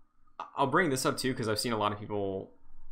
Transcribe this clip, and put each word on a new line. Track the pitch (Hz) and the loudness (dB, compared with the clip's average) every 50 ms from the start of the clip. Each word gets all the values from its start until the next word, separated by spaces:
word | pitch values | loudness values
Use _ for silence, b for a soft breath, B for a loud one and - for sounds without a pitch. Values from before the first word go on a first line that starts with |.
| - _ _ - - - - - - - - | -20 _ _ -20 -20 -20 -16 -16 -14 -8 0
I'll | - 143 | 0 2
bring | 131 131 165 190 156 | 4 4 4 4 4
this | 131 127 - | 2 2 2
up | 156 127 | 0 0
too, | - - 131 131 | 2 0 0 0
'cause | 120 120 107 | 0 0 0
I've | 110 107 | 0 0
seen | - 127 117 | 0 0 0
a | 110 | 2
lot | 104 104 104 | 2 0 0
of | 104 | -2
people | 107 104 107 104 101 98 95 95 101 - - - - - - - - - | -6 -6 -4 -2 -2 -2 -2 -4 -6 -8 -14 -16 -14 -10 -8 -8 -6 -6